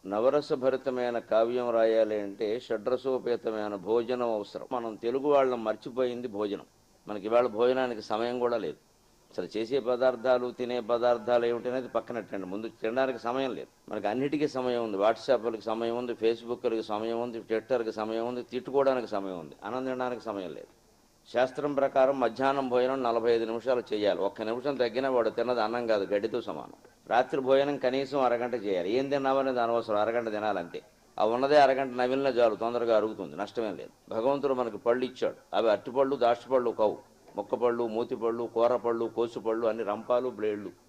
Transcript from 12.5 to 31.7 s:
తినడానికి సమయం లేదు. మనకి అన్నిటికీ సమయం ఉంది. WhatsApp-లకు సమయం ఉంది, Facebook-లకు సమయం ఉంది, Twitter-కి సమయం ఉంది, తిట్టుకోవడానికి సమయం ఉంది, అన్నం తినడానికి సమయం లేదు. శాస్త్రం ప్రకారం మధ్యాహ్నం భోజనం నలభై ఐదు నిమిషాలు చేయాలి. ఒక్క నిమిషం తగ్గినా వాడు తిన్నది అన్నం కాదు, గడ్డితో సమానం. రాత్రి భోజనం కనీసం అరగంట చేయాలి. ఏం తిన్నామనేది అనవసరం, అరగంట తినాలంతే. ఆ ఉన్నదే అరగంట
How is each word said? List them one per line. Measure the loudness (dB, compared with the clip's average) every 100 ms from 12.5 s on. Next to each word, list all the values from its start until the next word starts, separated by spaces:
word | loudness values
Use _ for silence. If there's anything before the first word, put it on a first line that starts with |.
| -8 -8
తినడానికి | -6 -4 0 -2 -2
సమయం | -4 -2 -2
లేదు. | -6 -10 _ -10
మనకి | -4 -2
అన్నిటికీ | -2 -2 0 -2
సమయం | -2 -2 0
ఉంది. | -2 2
WhatsApp-లకు | 2 2 0 2 2 -4
సమయం | -4 -2 -2 -4
ఉంది, | -6
Facebook-లకు | 0 0 0 -4 -4 -2 -2
సమయం | -4 -4 -2 -4
ఉంది, | -4 -8
Twitter-కి | -4 -4 0 0 0
సమయం | -4 -4 -2 -4
ఉంది, | -6
తిట్టుకోవడానికి | -6 -8 0 2 4 2 -2
సమయం | -4 -4 -8
ఉంది, | -10 -12
అన్నం | -8 -6
తినడానికి | -4 -4 -4 -4
సమయం | -6 -6 -8
లేదు. | -12 -16 _ _ _ _ _ -4
శాస్త్రం | 0 2 0 -2
ప్రకారం | 2 2 4 4 4
మధ్యాహ్నం | 0 2 2 2 2
భోజనం | 2 2 0
నలభై | 0 2 4
ఐదు | 2
నిమిషాలు | 2 -2 0 0 0
చేయాలి. | 0 2 2
ఒక్క | -2 -2
నిమిషం | -4 -2 -2
తగ్గినా | 0 0 0 2
వాడు | 2 2
తిన్నది | 0 0 0
అన్నం | 0 -2 0
కాదు, | 0
గడ్డితో | 2 0 0 -4
సమానం. | -6 -10 -12 -20 -20 _ 0
రాత్రి | 0 2 -2
భోజనం | 4 4 4 0
కనీసం | 0 0 -2 0
అరగంట | 2 2 -2
చేయాలి. | -4 -2 0 0
ఏం | 0 0
తిన్నామనేది | 0 2 2 2 0
అనవసరం, | 0 0 0 0
అరగంట | 2 0 -2
తినాలంతే. | -2 -2 -2 -4 -10 -14 _ _ 0
ఆ |
ఉన్నదే | 0 2 4 6
అరగంట | 6